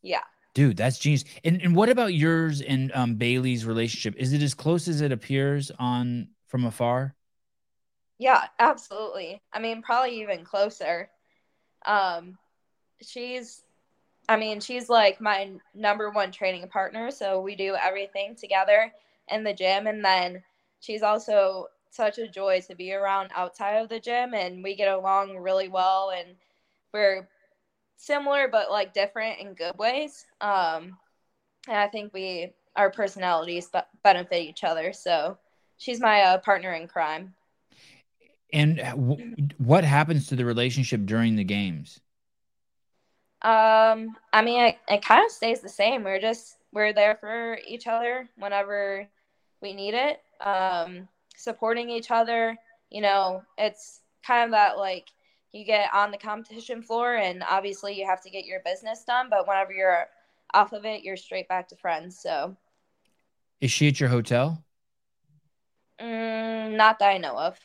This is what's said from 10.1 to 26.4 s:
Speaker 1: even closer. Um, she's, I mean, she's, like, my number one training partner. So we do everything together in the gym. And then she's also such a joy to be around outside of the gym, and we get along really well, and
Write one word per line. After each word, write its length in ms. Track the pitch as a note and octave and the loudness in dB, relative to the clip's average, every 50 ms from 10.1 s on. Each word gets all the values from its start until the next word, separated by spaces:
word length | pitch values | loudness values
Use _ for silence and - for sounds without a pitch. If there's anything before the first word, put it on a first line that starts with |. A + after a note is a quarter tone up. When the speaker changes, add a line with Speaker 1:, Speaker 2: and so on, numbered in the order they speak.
| A#3+ A3 | -4 -8
Speaker 1:
even 220 | G#3+ G3+ F#3+ E3+ E3+ | -6 -8 -8 -8 -8
closer. 680 | - - G3 G3+ A3 A3+ - F3+ D3+ E3+ E3+ G3+ _ _ _ _ _ _ _ _ _ _ _ _ _ _ _ _ | -6 -2 -2 -2 -2 -2 -8 -6 -4 -4 -6 -6 _ _ _ _ _ _ _ _ _ _ _ _ _ _ _ _
Um, 520 | - G#3 G3+ F#3+ F#3 F3 E3+ E3+ F3+ F#3 _ _ _ _ _ _ _ _ _ _ _ _ _ | 0 0 2 2 0 -4 -6 -10 -14 -20 _ _ _ _ _ _ _ _ _ _ _ _ _
she's, 600 | A#3 - - B3 A#3+ B3 B3 B3+ A#3+ A3+ - - _ _ _ _ _ _ _ _ _ _ _ _ _ | -20 -16 -12 -12 -10 -10 -10 -10 -12 -14 -20 -20 _ _ _ _ _ _ _ _ _ _ _ _ _
I 100 | - A3 | 2 2
mean, 220 | G#3+ A3 A3 G#3+ G#3 | 2 2 -4 -6 -8
she's, 300 | G#3+ - B3 B3 A#3 A#3 | -10 -10 -10 -10 -2 4
like, 320 | A#3+ A3+ G#3+ G3 G3 - | 4 6 6 6 2 2
my 300 | A3 G#3+ G#3 G3 G3 G3 F#3+ F#3 _ _ _ | -2 -2 0 -2 -2 -8 -12 -20 _ _ _
number 340 | G3 G#3+ G#3 G#3 G#3+ G#3+ G#3 | -2 0 0 0 0 -2 -4
one 220 | G#3 G#3+ G3 F#3+ | -2 -2 -2 -2
training 360 | F#3 - G3+ F#3+ F#3 F3 F3+ F3+ | -4 -4 -4 -4 -4 -4 -12 -6
partner. 420 | - G3+ F#3+ F#3 G3+ A3 A#3 A#3+ | -6 -4 -4 -4 -6 -8 -8 -8
So 280 | C#4 - G#3+ G3 F#3+ F#3 | -8 -6 -4 -2 -2 -2
we 140 | F#3+ G3 G3+ | -4 -6 -6
do 200 | F#3+ G3 F#3+ G3 | -4 -4 -4 -2
everything 600 | F#3 - F#3 F#3+ G3 G3 G3 _ G3 G3+ G3+ A#3 | -2 -2 -2 -2 -4 -8 -8 _ -8 -8 -8 -10
together 560 | - - G3 G3 F#3+ F#3+ G3+ G#3 G#3+ A3+ A3+ _ _ _ _ _ _ _ - | -18 -6 -2 0 0 4 6 6 4 4 2 _ _ _ _ _ _ _ -6
in 140 | - A3 A3 | -6 -4 -2
the 100 | G#3 G3 | -4 -4
gym. 320 | F#3 F#3 F#3 F#3+ G3 G#3 | 0 0 2 2 2 0
And 160 | G#3+ G#3+ G#3+ G#3 | -2 -4 0 2
then 400 | F#3+ F#3+ F#3 F3+ F3+ F3+ F#3 _ _ _ _ _ _ _ _ | 4 4 4 2 -2 -6 -10 _ _ _ _ _ _ _ _
she's 220 | - - G#3+ G#3+ G#3+ | -12 -10 -4 0 0
also 640 | G#3 G#3+ A3+ A3+ - G#3+ G3+ G3 F#3+ F#3+ F#3 - - _ _ _ _ | 2 2 0 0 2 4 4 4 4 0 -4 -10 -14 _ _ _ _
such 260 | _ - A3+ G#3 G3+ A#3 | _ -2 -2 -2 -2 -4
a 80 | A3+ | -12
joy 340 | G#3+ F3+ F#3+ G3 G3 F#3+ F#3 | -10 -8 -4 0 0 0 0
to 140 | F#3 _ F3+ | -2 _ -16
be 180 | F3 F3+ F#3 G3 | -14 -10 -8 -4
around 380 | G3 G3 G3 G3 G3 F#3+ F#3+ - | -2 -2 0 0 -2 -2 -4 -4
outside 420 | - F3+ F3 - - G#3 G3+ G#3 | -6 -6 -6 -6 -6 -4 -2 -2
of 120 | A3 A3+ A3 | -2 -2 -2
the 100 | A3+ A3 | -8 -10
gym, 340 | - A#3+ A#3+ A#3+ B3 B3 A#3+ | -6 -2 -2 -2 -2 -2 -4
and 300 | G#3 F#3 F3+ F3+ F#3 F#3 | -4 -4 -6 -8 -8 -8
we 120 | G3 G3+ | -8 -4
get 120 | G3 G#3 G3 G3 | 0 0 0 0
along 440 | F#3+ F#3 F#3+ G3 G3 G3 G3 G3 | 0 0 0 0 0 0 -2 -8
really 300 | F#3 F3+ F#3+ F#3+ F#3+ F#3+ F#3 | -8 -2 0 0 0 0 -2
well, 420 | F#3 F#3 F#3 F#3+ F#3+ F#3+ F#3+ G3 F#3 | -2 0 2 2 2 2 0 -2 -4
and 140 | F3+ F3 F3 F#3 _ | -8 -10 -12 -18 _